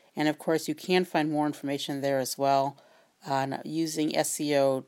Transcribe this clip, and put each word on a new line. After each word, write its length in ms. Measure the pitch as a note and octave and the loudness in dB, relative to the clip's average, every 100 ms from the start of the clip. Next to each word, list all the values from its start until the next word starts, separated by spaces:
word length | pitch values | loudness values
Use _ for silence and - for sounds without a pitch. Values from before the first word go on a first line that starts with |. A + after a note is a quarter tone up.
| _ | _
And 140 | - D3+ | -2 0
of 100 | D3 | 0
course, 300 | - D#3+ D#3 | 0 0 0
you 60 | |
can 320 | D3+ - F#3 F3+ | -6 0 2 2
find 260 | E3 D3+ | 0 0
more 140 | D3+ D3+ | 0 0
information 560 | C#3+ C#3 C#3 - C#3+ | -2 -4 -4 -4 -4
there 160 | C#3 C3+ | 0 0
as 180 | B2+ - | 0 0
well 400 | C#3 C#3 C3+ C3+ - _ _ _ - | 2 2 2 -4 -16 _ _ _ -4
on 360 | C3+ C3+ - | -2 -2 -4
using 500 | - D#3 E3 D#3 D#3 | -6 -4 -2 0 0
S 240 | D3+ D3+ - | 0 0 -2
E 160 | D3 | 0
O 300 | C#3+ C#3 C3 | 2 4 2